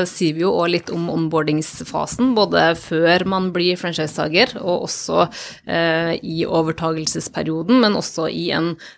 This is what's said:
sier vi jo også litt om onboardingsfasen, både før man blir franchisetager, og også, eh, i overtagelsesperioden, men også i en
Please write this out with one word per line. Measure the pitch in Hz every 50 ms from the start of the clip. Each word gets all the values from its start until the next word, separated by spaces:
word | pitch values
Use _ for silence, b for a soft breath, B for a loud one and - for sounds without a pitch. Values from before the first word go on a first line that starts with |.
| 180 180
sier | 185 - 180 156 151
vi | 160 170
jo | 196 -
også | 175 170 170 175
litt | 170 - - -
om | 170 170 170 156
onboardingsfasen, | 156 165 160 165 160 151 156 151 156 151 - - - 160 - - 156 151 - - - 247 262 240
både | 214 202 170 170 170 160 165 165 165
før | - - 170 160 165 165 175 185 180
man | 190 196 185 185 185 175
blir | 180 175 180 180
franchisetager, | 175 - 175 160 - 156 151 - - 160 156 156 185 247 - - - -
og | 185 180 - - -
også, | - - - - 165 170 175 - B B B B B B B -
eh, | 170 165 170 165 160 160 170 165 165 - -
i | - 160 165 - - - 165 160 160 160 - 170 160 160
overtagelsesperioden, | 160 156 147 - 160 - - - 165 156 160 160 160 170 185 247 262
men | 233 208 202 160
også | 160 - - 170 160 - -
i | 165 165 165
en | 143 160 165 170 165 B B B B